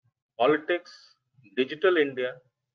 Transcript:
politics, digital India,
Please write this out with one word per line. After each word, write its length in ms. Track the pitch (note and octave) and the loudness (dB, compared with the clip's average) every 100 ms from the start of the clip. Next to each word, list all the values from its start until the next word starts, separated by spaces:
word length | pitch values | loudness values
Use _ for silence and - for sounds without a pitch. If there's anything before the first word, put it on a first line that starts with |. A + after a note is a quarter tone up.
| _ _ _ - | _ _ _ 0
politics, 540 | B2+ D3+ - F3 - - _ _ _ _ - - | 2 2 -2 -6 -8 -20 _ _ _ _ -8 -4
digital 400 | C3 D3+ F#3+ F3 | -4 0 2 2
India, 380 | C#3+ B2+ B2+ B2 _ _ _ | 0 -4 -8 -10 _ _ _